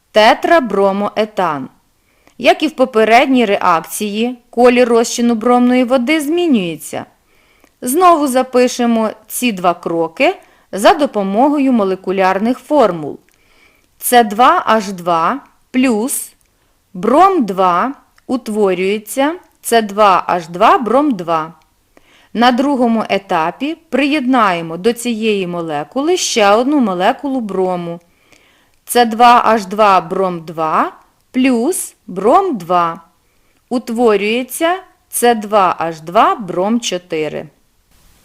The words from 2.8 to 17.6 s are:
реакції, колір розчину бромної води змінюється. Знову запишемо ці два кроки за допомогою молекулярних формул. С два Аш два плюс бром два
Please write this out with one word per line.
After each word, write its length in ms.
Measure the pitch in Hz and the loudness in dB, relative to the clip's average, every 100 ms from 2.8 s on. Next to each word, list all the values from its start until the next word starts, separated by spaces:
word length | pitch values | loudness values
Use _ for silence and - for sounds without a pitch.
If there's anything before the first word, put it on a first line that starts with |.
| 254 214 220 226 285 254 | 0 2 4 4 4 2
реакції, 920 | 220 202 180 165 170 - 214 208 233 254 _ | 2 0 0 0 -2 -8 -6 -4 -4 -6 _
колір 380 | - 247 247 247 | 2 4 4 2
розчину 460 | 233 233 - 240 | 2 0 -2 0
бромної 500 | 233 240 247 247 247 | 0 2 2 2 2
води 360 | 247 262 240 311 | 2 0 0 -2
змінюється. 840 | 285 349 349 240 175 151 - 123 - _ _ _ _ _ _ _ | -2 -2 0 0 -2 -8 -12 -12 -14 _ _ _ _ _ _ _
Знову 440 | 247 294 370 330 285 | -4 2 4 4 2
запишемо 840 | 254 254 247 247 - 240 226 220 - - | -2 0 0 0 0 -2 0 -2 -6 -14
ці 260 | - 247 | -4 -4
два 220 | 190 180 | -2 -2
кроки 640 | 175 180 170 160 - 277 381 _ _ - | -2 -4 -4 -4 0 -2 -2 _ _ -12
за 220 | 190 254 | 0 2
допомогою 800 | 339 277 208 190 202 285 294 269 | 2 0 -2 -4 0 0 2 0
молекулярних 840 | 240 196 185 190 190 185 190 226 254 | 0 0 -4 -4 0 0 0 -2 -4
формул. 600 | - 302 214 170 143 - _ _ _ _ _ _ _ _ | -2 2 2 0 -8 -12 _ _ _ _ _ _ _ _
С 260 | - 247 | 0 2
два 380 | 226 202 262 349 - | 2 2 2 2 0
Аш 220 | 220 196 | -2 -2
два 520 | 185 175 165 170 269 - _ _ | -8 -2 0 0 -4 -10 _ _
плюс 640 | 254 262 208 254 - - _ _ _ _ _ _ | -2 0 0 -4 -8 -12 _ _ _ _ _ _
бром 500 | 180 214 277 381 370 | -6 0 4 4 2
два 480 | 208 185 | -2 0